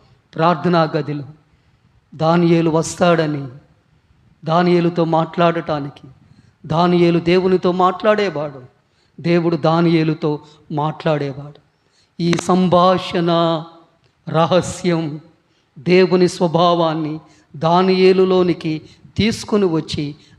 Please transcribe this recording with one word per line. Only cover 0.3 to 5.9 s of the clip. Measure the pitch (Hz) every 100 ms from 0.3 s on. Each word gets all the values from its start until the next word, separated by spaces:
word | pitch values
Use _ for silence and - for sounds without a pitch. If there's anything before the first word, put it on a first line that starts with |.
| -
ప్రార్థనా | 165 160 175 170
గదిలో. | 156 156 143 147 131 - _ _ _ _ _ _ _ 143
దానియేలు | 156 170 170 170 170
వస్తాడని, | 160 156 - 175 165 156 147 135 131 _ _ _ _ _ _ _ _ 165
దానియేలుతో | 170 180 175 170 170 160
మాట్లాడటానికి, | 156 165 180 170 165 160 151 143